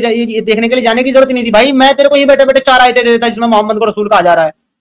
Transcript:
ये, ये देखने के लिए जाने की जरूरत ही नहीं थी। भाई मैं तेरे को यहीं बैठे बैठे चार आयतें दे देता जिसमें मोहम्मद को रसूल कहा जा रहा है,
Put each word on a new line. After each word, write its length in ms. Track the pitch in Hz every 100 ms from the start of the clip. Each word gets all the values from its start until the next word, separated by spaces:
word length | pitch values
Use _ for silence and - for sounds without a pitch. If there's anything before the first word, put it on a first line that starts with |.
| 233
ये, 160 | 233 233
ये 160 | 220
देखने 260 | 208 214 233
के 60 | 254
लिए 80 |
जाने 200 | 233 233
की 80 | 262
जरूरत 180 | 262 262
ही 40 |
नहीं 120 | 254 233
थी। 60 |
भाई 200 | 208 262
मैं 200 | 262 269 277
तेरे 140 | 277
को 60 | 285
यहीं 120 | 277
बैठे 180 | 277 269
बैठे 140 | 269
चार 200 | 269 254
आयतें 220 | 247 247
दे 60 | 233
देता 180 | 233 233
जिसमें 200 | 214 233
मोहम्मद 320 | 220 220 214
को 60 | 220
रसूल 240 | 208 208
कहा 120 | 202
जा 120 | 175
रहा 120 | 170 160
है, 80 | - _ _